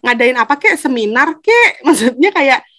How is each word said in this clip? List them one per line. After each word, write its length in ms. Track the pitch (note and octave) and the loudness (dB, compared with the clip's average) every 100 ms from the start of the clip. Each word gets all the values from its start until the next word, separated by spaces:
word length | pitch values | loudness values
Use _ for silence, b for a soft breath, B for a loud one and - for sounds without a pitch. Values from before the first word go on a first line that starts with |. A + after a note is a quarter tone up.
ngadain 320 | B3 A#3+ A#3+ | -4 0 0
apa 240 | B3+ A3+ C#4+ | 0 -2 0
kek, 160 | G#4+ | -2
seminar 640 | D4 C#4+ B3 G#3+ A#3+ D#4 D#4 | -2 -4 -4 -2 -2 -2 -2
kek. 400 | - A#4+ A4 - | 0 2 2 0
<laughs> 80 | D4 | 0
Maksudnya 480 | A3+ A#3 B3 F#4+ | 0 0 0 0
kayak, 320 | F#4 C#4 - - | 0 0 -2 -4